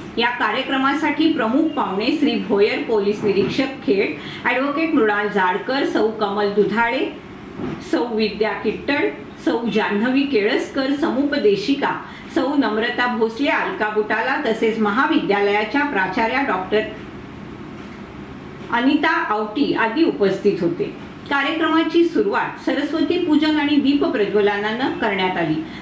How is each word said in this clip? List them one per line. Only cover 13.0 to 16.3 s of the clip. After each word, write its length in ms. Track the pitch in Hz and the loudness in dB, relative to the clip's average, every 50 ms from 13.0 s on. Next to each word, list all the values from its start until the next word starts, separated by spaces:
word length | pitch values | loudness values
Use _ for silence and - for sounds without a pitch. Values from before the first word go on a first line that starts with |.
| 247 | 0
भोसले, 440 | 247 233 220 226 226 220 - 277 302 | 0 0 0 0 0 0 0 0 0
अलका 380 | 330 - - 190 190 - 220 214 | 0 0 0 -2 -4 -2 -2 -2
बुटाला, 480 | 214 214 214 208 220 214 226 262 277 302 294 | 0 0 0 0 0 -2 0 -2 -2 -2 0
तसेच 320 | 226 214 - 226 220 208 220 | -2 -2 0 0 0 2 2
महाविद्यालयाच्या 1040 | 214 208 202 240 294 311 320 233 170 165 202 208 202 202 202 208 220 220 - 277 | 2 2 2 2 2 2 2 2 2 2 2 2 2 2 2 2 0 0 0 0
प्राचार्या 600 | 285 285 196 196 185 185 - 240 226 226 | 0 0 0 0 0 0 0 0 0 0